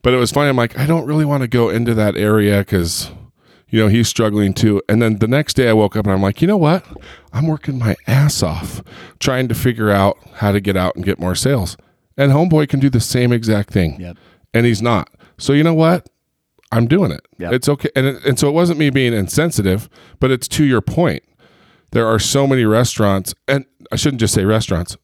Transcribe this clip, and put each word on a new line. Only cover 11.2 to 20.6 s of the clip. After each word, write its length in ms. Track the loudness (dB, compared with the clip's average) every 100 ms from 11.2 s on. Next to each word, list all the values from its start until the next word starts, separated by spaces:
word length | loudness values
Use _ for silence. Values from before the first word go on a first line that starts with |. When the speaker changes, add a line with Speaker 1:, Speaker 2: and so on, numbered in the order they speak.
Speaker 1:
more 140 | -4
sales. 420 | -2 0 0 -4 -10 _ _ _ -2
And 160 | 2
homeboy 360 | 2 2 2 2
can 100 | 0
do 80 | 2
the 100 | 2
same 300 | 0 0 2
exact 400 | 0 0 -2 0
thing." 260 | 0 0 -4
Speaker 2:
Yep. 160 | -14 -16 _ _ _
Speaker 1:
And 100 | 0
he's 160 | 2 0
not. 300 | 0 -2 -4 _ _ -8
So 160 | 0
you 100 | 2
know 120 | 2
what? 340 | 2 2 2 -4 _ _ _ _ _ _
I'm 140 | -2 2
doing 240 | 2 0
it. 80 | -4 _ -12
Speaker 2:
Yep. 140 | -4
Speaker 1:
It's 160 | -2 0
okay. 220 | -2 -2
And 120 | -2 -2
it, 180 | -2
and 140 | -2 0
so 100 | 0
it 40 |
wasn't 260 | 2 0 2
me 100 | 0
being 240 | 2 0
insensitive, 760 | 0 -2 0 0 0 0 -2 -4 _ -20 -4
but 120 | 0
it's 180 | 0 -4
to 160 | 0